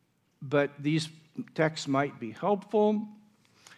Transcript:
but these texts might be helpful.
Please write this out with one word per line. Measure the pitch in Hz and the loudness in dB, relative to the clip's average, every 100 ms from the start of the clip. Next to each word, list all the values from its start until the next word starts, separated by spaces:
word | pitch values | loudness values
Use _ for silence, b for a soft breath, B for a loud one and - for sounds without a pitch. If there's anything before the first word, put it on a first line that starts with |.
| _ _ _ - | _ _ _ -16
but | 139 143 143 143 | -2 0 0 -2
these | 143 156 - - _ - - - | -2 0 -2 -10 _ -12 -8 0
texts | 156 156 143 | 0 0 -2
might | 135 143 - | 0 0 -4
be | 113 | -12
helpful. | 107 180 202 - 214 208 214 - - _ _ _ b b | -4 -2 -2 0 2 4 2 -4 -12 _ _ _ b b